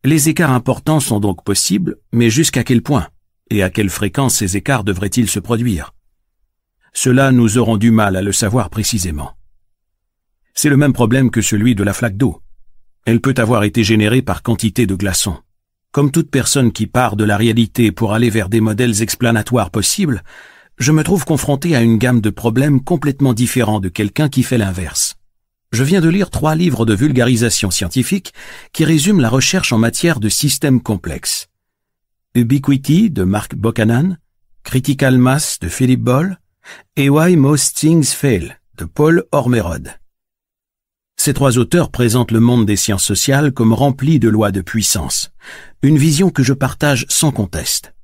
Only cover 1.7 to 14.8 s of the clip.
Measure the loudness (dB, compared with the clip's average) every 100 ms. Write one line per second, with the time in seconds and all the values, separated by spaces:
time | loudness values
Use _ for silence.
1.7 | -2 -2 -8 -4 2 2 4 0 0 2
2.7 | 0 2 -2 -2 _ _ _ -6 -2 0
3.7 | 0 -2 -2 -4 0 0 0 -2 -4 -2
4.7 | -2 -2 -2 -2 -2 0 -2 -2 -2 -2
5.7 | -4 -8 -18 _ _ _ _ _ _ _
6.7 | _ _ -4 2 2 4 4 4 2 0
7.7 | 2 2 4 2 -2 -4 -2 -2 -2 -4
8.7 | -4 -4 -4 -4 -6 -10 -14 -20 _ _
9.7 | _ _ _ _ _ _ _ _ -4 0
10.7 | 2 2 2 2 2 2 0 -2 0 0
11.7 | 0 -2 -2 -4 -2 -2 -4 -16 -20 -20
12.7 | -20 -20 _ -2 0 0 0 0 2 0
13.7 | 0 0 2 2 0 -2 -6 -4 -2 -2
14.7 | -2